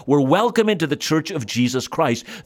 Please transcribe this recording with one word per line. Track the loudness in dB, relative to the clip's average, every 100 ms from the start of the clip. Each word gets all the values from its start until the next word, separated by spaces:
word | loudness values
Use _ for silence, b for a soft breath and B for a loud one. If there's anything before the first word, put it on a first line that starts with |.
| B
were | 2
welcome | 4 2 2 2 0
into | 2 0
the | -2
church | 0 -2 0
of | -8 -6
Jesus | 0 0 0 -6
Christ. | -2 0 0 -6 B